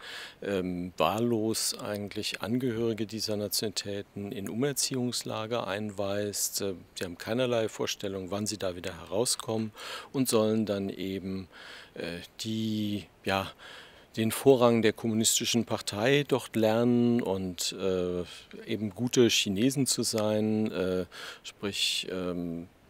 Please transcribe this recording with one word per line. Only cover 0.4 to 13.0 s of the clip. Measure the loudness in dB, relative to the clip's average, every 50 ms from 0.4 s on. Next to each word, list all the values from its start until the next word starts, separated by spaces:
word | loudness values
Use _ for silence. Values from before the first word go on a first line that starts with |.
ähm, | -4 -2 0 0 0 0 -2 -4 -4 -4 0
wahllos | 2 4 4 4 4 2 2 2 2 2 0 0 0 -2 -2 -4
eigentlich | -4 -4 -6 -4 -4 -6 -6 -6 -6 -4 -4 -4 -4
Angehörige | -2 0 0 0 0 0 0 0 0 0 0 -2 -4
dieser | -4 -4 -4 -2 -2 -2
Nationalitäten | -2 -2 -2 -2 -2 -2 -2 -4 -4 -6 -6 -6 -8 -8 _ -10 -8 -8 -6
in | -6 -6 -6
Umerziehungslager | -4 -2 0 0 0 0 0 -2 -2 0 -2 -2 -2 -2 -4 -6 -4 -6 -6 -4 -2 -2 -2 -2
einweist. | -2 -4 -4 -4 -6 -4 -4 -2 -2 -2 -2 -2 -2 -2 -2 -2 -2 -2 -2
Äh, | -4 -4 -4 -6 -10 -14 -10
die | -8 -8
haben | -8 -8
keinerlei | -8 -4 -2 0 0 2 2 2 0 0
Vorstellung, | 0 -2 -4 -4 -4 -4 -4 -4 -6 -4 -6 -6 -4
wann | -4 -2 -2
sie | -2 -4
da | -4 -4 -4 -4
wieder | -4 -8 -10 -10
herauskommen | -10 -8 -2 0 2 2 2 0 -2 -2 -2 -2 -2 -2 -4 -6 -10 -12 -12 -12 -12 -10 -6 -2
und | 0 2 4
sollen | 4 4 6 6 4 2 2
dann | 2 0 -2 -2
eben, | -4 -4 -4 -4 -4 -4 -4 -4 -4 -6 -6 -8 -10 -16 -18 -18 -16 -16 -18 -18 -16 -10
äh, | -8 -6 -6 -6 -8 -10 -14 -12 -8
die, | -6 -4 -2 -2 0 0 0 0 0 -2 -2 -4